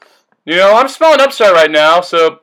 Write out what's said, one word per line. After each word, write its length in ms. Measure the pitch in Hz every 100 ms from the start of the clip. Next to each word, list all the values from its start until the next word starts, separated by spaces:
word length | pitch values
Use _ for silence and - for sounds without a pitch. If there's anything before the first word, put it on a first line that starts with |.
| _ _ _ _ -
You 100 | 170
know, 200 | 196 220
I'm 120 | 269
smelling 320 | - 320 285
upset 340 | 277 - 214
right 160 | 170 156
now, 320 | 156 156 175
so 380 | 175 170 160 -